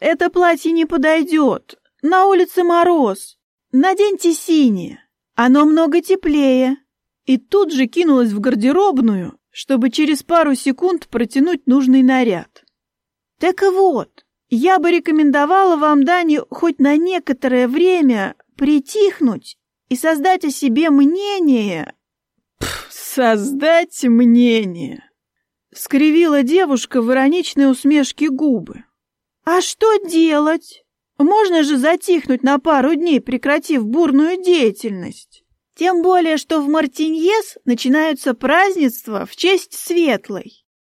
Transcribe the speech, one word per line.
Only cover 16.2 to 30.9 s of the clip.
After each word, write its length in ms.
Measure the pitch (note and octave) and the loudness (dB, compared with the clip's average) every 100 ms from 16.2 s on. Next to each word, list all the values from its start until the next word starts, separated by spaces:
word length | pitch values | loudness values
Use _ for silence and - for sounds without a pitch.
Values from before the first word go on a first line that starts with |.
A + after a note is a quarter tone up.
| E4 D4 - | 0 -2 -4
хоть 300 | - E4+ C#4 | -4 -2 0
на 180 | C#4 D4+ | 2 2
некоторое 720 | F4+ F4+ - C4 C4 B3+ B3 | 0 -4 -4 -4 -2 0 0
время 640 | D4 F4+ F4+ C4+ A3 F#3+ - _ - | 0 2 2 2 0 -4 -10 _ -4
притихнуть 1000 | C#4 D4 - G#4+ G4+ - C4 F3 - - _ _ - | 0 0 -2 0 0 0 -4 -4 -12 -20 _ _ -8
и 40 | B3+ | -4
создать 480 | D#4+ D#4 F#4 F#4 D4+ | -2 0 0 0 -2
о 60 | |
себе 380 | - C4+ A#3 E4 | -4 -2 0 2
мнение". 1040 | C#4 C#4+ F#4 G4+ G4 D#4 A#3+ G3+ E3 - - _ _ _ _ _ - | 2 2 0 -4 -2 0 0 -2 -6 -12 -16 _ _ _ _ _ -14
"Пф, 300 | - - - | -12 -12 -16
создать 1160 | - - C4+ A#3+ G#3+ A#3+ C4+ D4+ E4+ F4 - | -20 -10 -2 0 0 -4 -4 0 0 0 -4
мнение!" 1000 | B3+ A#3 A#3+ A#3+ A#3+ A3+ G3 E3+ - - - _ _ _ _ _ _ | 0 2 4 4 4 0 -4 -10 -12 -14 -20 _ _ _ _ _ _
скривила 720 | - - C4+ D4+ D#4+ E4+ C#4+ | -18 -4 0 2 2 2 2
девушка 580 | B3+ F4 E4+ B3+ - B3+ | 2 0 0 -2 -2 -2
в 100 | A3+ | 0
ироничной 580 | C4 C#4 F4 D#4 C#4 C#4 | 2 2 0 -2 0 0
усмешке 600 | B3+ C#4 D4+ C4 - D4 | 2 0 0 0 -2 -4
губы. 560 | C4 D4+ A3 - - - _ _ _ _ _ | -2 -2 -2 -6 -18 -20 _ _ _ _ _
"А 160 | D#4 F4+ | -2 -2
что 380 | - - A4 G#4 | -2 0 2 2
делать? 880 | F4+ E4 E4 D4 D4+ D#4+ - - _ | 0 0 2 2 0 -2 -6 -20 _